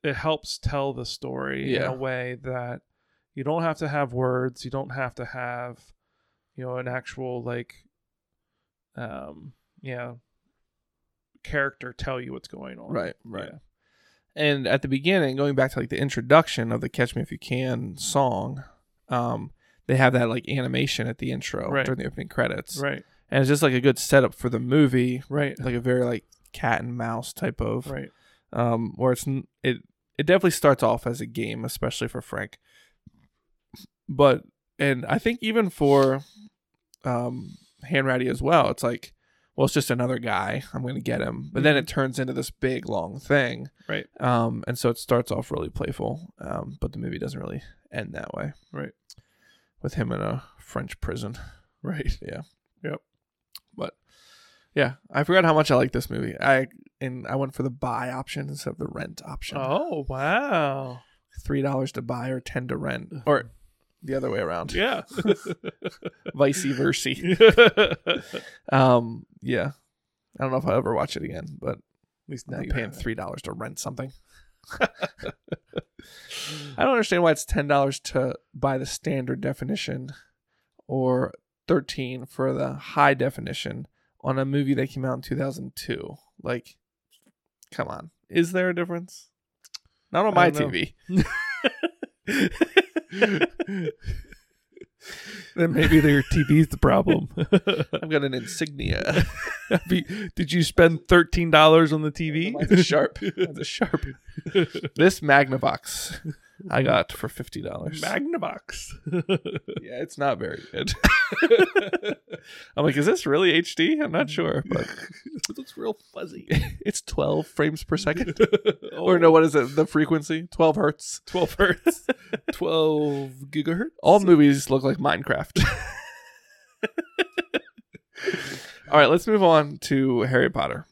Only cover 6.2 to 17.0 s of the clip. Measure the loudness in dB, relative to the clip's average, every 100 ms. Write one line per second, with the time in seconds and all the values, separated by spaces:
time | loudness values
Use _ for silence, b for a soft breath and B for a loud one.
6.2 | _ _ _ -12 -8 -6 -6 -8 -10 -10
7.2 | -8 -8 -6 -8 -10 -18 _ _ _ _
8.2 | _ _ _ _ _ _ _ -14 -12 -12
9.2 | -14 -18 -20 _ _ _ -14 -12 -12 -14
10.2 | _ _ _ _ _ _ _ _ _ _
11.2 | _ _ -8 -4 -4 _ -16 -10 -8 -8
12.2 | -8 -14 -14 -16 -16 -16 -8 -6 -6 -10
13.2 | -14 -14 -14 -16 _ _ _ _ _ _
14.2 | _ -2 0 0 2 0 0 0 2 2
15.2 | 2 0 0 2 0 -2 -6 -4 -2 -4
16.2 | 6 6 6 -2 -2 -4 -4 -2